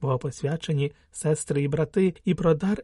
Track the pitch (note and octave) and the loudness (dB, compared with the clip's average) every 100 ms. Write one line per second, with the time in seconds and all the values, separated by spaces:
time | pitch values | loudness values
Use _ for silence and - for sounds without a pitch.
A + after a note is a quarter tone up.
0 | C3+ B2+ C#3+ - C#3 D#3 - D3 C#3+ - | -2 0 -2 -4 -4 -4 -2 -2 -2 -6
1 | _ - D3+ D3+ - C#3+ C#3+ D3+ D3+ - | _ -6 -2 -2 0 0 0 0 0 2
2 | F#3+ - - E3+ E3+ D#3 F#3+ G#3 | 2 0 -2 2 2 2 0 -2